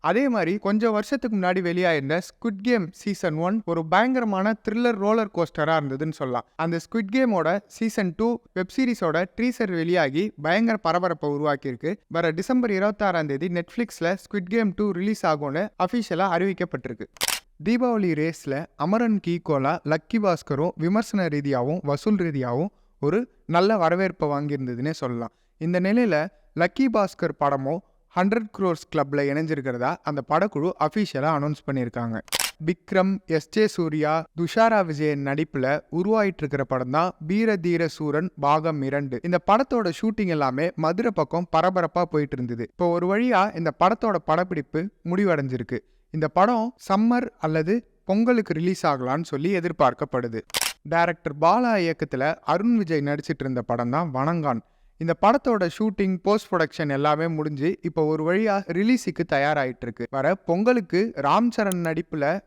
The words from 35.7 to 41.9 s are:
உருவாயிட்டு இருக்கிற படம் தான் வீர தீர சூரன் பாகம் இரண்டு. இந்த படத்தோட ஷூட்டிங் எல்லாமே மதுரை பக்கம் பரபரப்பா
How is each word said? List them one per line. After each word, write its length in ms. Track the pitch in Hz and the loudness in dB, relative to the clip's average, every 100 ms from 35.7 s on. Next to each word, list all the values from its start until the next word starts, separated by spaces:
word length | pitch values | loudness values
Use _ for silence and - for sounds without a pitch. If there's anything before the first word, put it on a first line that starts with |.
| 151 - 160 | -2 -4 -4
உருவாயிட்டு 440 | 185 220 202 175 | 0 2 2 -2
இருக்கிற 220 | 147 139 135 | -4 -4 -2
படம் 240 | 131 123 143 | -2 0 0
தான் 140 | 180 - 156 | 0 -4 -2
வீர 280 | 202 226 202 170 | 0 2 0 0
தீர 220 | 170 165 - | 0 0 -2
சூரன் 340 | 151 147 180 - 143 | -2 -2 -2 -2 2
பாகம் 340 | 156 160 151 135 | 2 2 -2 -2
இரண்டு. 300 | 143 143 123 175 | -4 -4 -6 -2
இந்த 100 | 175 - | -2 4
படத்தோட 400 | 208 269 240 196 165 | 2 4 0 -2 -2
ஷூட்டிங் 340 | 220 220 190 160 | -2 0 -2 0
எல்லாமே 300 | 135 127 165 - 160 | 0 0 -2 0 -2
மதுரை 260 | 180 233 196 | 0 -2 0
பக்கம் 280 | 151 165 180 160 | -2 -2 0 2
பரபரப்பா 480 | 175 185 170 | 2 2 0